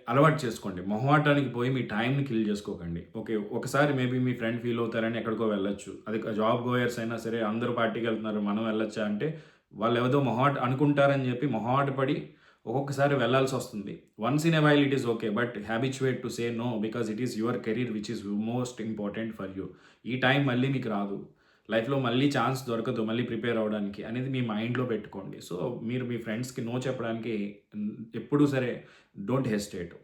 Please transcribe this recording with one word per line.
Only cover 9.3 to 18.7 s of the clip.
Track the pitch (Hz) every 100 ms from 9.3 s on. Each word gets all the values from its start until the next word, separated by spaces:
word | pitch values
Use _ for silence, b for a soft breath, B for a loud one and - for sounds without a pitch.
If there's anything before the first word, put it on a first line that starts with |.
| 156 B B B
వాళ్ళు | 101 113 113
ఏదో | 127 143
మొహమాట | 131 113 139 135
అనుకుంటారని | 123 135 147 143 139 139 127
చెప్పి | 120 143
మొహమాట | 110 113 135 139
పడి | 127 135 156 - B B B 110
ఒక్కొక్కసారి | 131 143 131 143
వెళ్ళాల్సి | 139 117 131 131
వస్తుంది. | 127 - 104 - 85 - -
Once | 113 151
in | 165
a | 156
while | 151 147
it | 135
is | 135 117
okay, | 107 113
but | 110 117 104
habituate | 101 113 131 - 131 120
to | 117
say | 117 117
no | 113 123 110
because | 110 120 107
it | 107
is | 123 104
your | 110 -
career | 113 113 117
which | 107 104
is | 110 98 104
most | 110 127 123